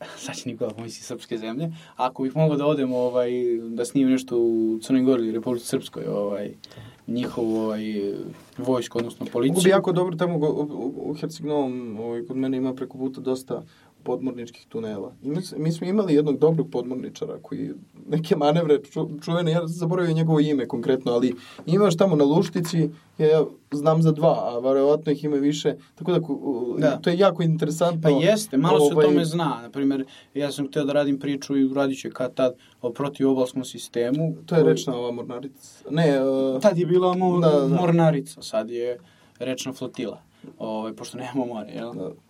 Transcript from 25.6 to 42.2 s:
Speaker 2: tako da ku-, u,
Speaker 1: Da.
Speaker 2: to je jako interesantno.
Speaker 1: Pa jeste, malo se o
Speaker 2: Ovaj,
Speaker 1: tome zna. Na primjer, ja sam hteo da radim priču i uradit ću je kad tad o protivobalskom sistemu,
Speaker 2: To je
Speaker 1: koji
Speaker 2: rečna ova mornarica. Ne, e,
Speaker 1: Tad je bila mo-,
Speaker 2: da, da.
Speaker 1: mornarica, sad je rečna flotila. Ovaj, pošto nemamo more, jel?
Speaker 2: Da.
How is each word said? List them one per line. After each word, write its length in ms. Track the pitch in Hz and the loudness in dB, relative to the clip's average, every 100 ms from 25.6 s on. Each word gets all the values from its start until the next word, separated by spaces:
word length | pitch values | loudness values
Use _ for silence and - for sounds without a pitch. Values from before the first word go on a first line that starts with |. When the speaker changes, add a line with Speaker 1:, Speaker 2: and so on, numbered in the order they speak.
| 151 - - | -2 -4 -10
Speaker 2:
tako 180 | - 170 | -8 0
da 80 | 165 | 0
ku-, 140 | 160 | 0
u, 420 | 135 139 120 120 117 | -4 -4 -4 -4 0
Speaker 1:
Da. 180 | 151 127 | 0 2
Speaker 2:
to 140 | 180 | 0
je 80 | 175 | 4
jako 240 | 196 170 | 4 4
interesantno. 580 | 165 160 151 160 175 165 | 0 0 0 0 0 2
Speaker 1:
Pa 60 | 156 | 2
jeste, 460 | 143 175 214 - 135 | 4 4 2 2 2
malo 240 | 165 151 | 4 6
se 40 | |
o 80 | 147 | 6
Speaker 2:
Ovaj, 140 | 156 147 | 6 6
Speaker 1:
tome 180 | 147 | 4
zna. 340 | - 170 156 117 | 2 -2 -2 -4
Na 80 | 117 | -8
primjer, 340 | 139 139 139 131 - - | -2 0 0 -4 -12 -10
ja 180 | 139 143 | -6 -4
sam 140 | 139 135 | -4 -4
hteo 180 | 156 | -2
da 80 | 139 | 0
radim 260 | 143 143 135 | 2 2 0
priču 380 | 139 139 - 139 | -2 -4 -2 2
i 80 | |
uradit 360 | 135 139 135 135 | 2 2 -2 -2
ću 80 | 110 | -8
je 40 | |
kad 220 | - 127 | -6 -4
tad 180 | - 127 - _ _ | 0 0 -2 _ _
o 80 | 123 | -8
protivobalskom 760 | 120 139 139 135 131 127 135 | -4 -6 0 2 2 0 -4
sistemu, 680 | 127 117 - 120 120 147 160 - - | -8 -12 -8 -2 0 0 -2 -4 0
Speaker 2:
To 80 | |
je 80 | 170 | 4
Speaker 1:
koji 100 | 135 | 4
Speaker 2:
rečna 240 | - 135 120 | 4 -2 -4
ova 140 | 120 | -4
mornarica. 720 | 120 117 120 135 - - - - | -6 -8 -10 -12 -18 -20 -18 -4
Ne, 180 | 147 156 | 2 4
e, 520 | 135 135 135 135 131 | 4 2 2 0 2
Speaker 1:
Tad 180 | 208 170 | 2 2
je 80 | 160 | 2
bila 220 | 180 185 | 4 4
mo-, 320 | 180 185 175 | 2 2 4
Speaker 2:
da, 80 | 160 147 | 4 4
da. 160 | 135 170 | 4 2
Speaker 1:
mornarica, 680 | 170 170 165 139 131 - | 4 4 4 2 -4 -12
sad 280 | - 110 110 | -6 -4 -4
je 280 | 120 123 120 - _ _ - | -4 -6 -6 -12 _ _ -10
rečna 340 | 127 127 - | -8 -6 -8
flotila. 500 | 131 - - 107 - _ _ - - | -10 -10 -8 -8 -10 _ _ -20 -12
Ovaj, 340 | 110 107 110 | -8 -6 -8
pošto 260 | 107 120 120 | -10 -14 -12
nemamo 280 | 127 135 120 | -8 -4 -4
more, 240 | 110 107 | -6 -10
jel? 220 | 104 117 | -12 -10
Speaker 2:
Da. 160 | 98 92 - | -10 -12 -14